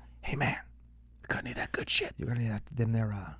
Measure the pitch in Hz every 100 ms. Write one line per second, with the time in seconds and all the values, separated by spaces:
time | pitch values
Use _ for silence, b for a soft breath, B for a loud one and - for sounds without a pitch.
0 | b b - 139 139 - - - - -
1 | - - - - 123 123 - - - -
2 | - - - 120 117 104 - 123 113 113
3 | 110 101 90